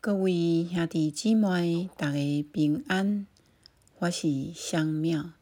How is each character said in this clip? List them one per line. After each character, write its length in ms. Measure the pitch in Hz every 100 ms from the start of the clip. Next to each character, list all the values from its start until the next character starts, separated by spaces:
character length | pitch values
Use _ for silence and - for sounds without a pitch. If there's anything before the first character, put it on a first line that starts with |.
| -
各 80 |
位 540 | 202 190 175 170 165 170
兄 160 | 175 165
弟 220 | 165 156
姊 240 | 147 220
妹， 560 | 220 202 180 175 170 180 -
大 140 | 147
家 340 | 143 143 147 147
平 300 | - 151 151 -
安。 380 | 185 196 208 202 _ _ _ _ _ _ _
我 140 | 175
是 420 | 175 165 139 143
香 320 | 170 - 170 156
妙。 460 | 156 160 160 170 -